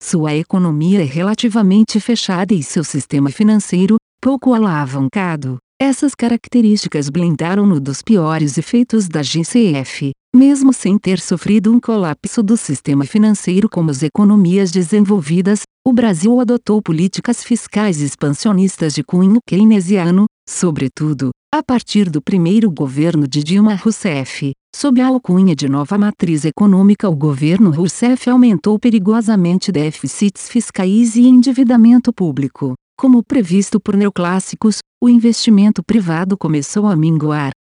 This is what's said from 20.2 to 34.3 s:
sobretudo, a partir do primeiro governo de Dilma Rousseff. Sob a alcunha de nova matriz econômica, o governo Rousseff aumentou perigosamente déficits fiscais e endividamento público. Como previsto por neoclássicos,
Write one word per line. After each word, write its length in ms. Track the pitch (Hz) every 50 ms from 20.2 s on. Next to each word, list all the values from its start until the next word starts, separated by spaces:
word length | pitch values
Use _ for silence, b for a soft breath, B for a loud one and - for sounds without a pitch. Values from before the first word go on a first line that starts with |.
| 208 214 _ _ _
sobretudo, 840 | - - - - 175 156 139 139 127 - - 151 151 151 131 139 127 - _ _ - -
a 80 | 302
partir 480 | - - 254 233 - - - 208 202 175
do 120 | 147 151
primeiro 480 | - - 196 190 170 165 202 226 220 214
governo 560 | 156 - 151 131 127 143 151 170 165 151 147
de 160 | 135 131 147 147
Dilma 320 | 151 185 202 208 214 214
Rousseff. 760 | 180 - 226 208 - - 202 151 139 131 - - - 151 139 135 _ _ _ -
Sob 240 | - - 285 247 247
a 80 | 254
alcunha 480 | 262 262 254 - - 180 185 190 190 165
de 140 | 135 143 135
nova 280 | 135 143 147 139 202
matriz 460 | 202 202 208 208 - - 165 160 151 139
econômica, 640 | 160 - - 208 208 190 185 196 202 208 - - 196
o 60 | 160
governo 540 | 143 151 151 143 135 147 151 175 196 226 185
Rousseff 600 | 143 151 180 170 - - 240 240 254 254 - 247
aumentou 500 | 247 254 247 240 208 - - 202 214 208
perigosamente 920 | - 247 220 226 180 196 214 233 220 202 226 196 175 170 175 185 - -
déficits 800 | 190 147 151 156 151 - - 139 - - 208 202 - - - -
fiscais 640 | - 240 214 - - - 190 185 196 220 240 233 214
e 120 | 233 240
endividamento 840 | 254 254 254 240 277 254 254 269 226 254 240 220 233 247 247 - 240
público. 640 | 233 - 185 165 135 127 139 127 _ - 143 131 127 - _ _ _
Como 260 | - - 269 254 240 214
previsto 560 | - - 269 202 160 175 196 196 - - 208
por 160 | - - 202
neoclássicos, 840 | 196 202 202 - - 175 175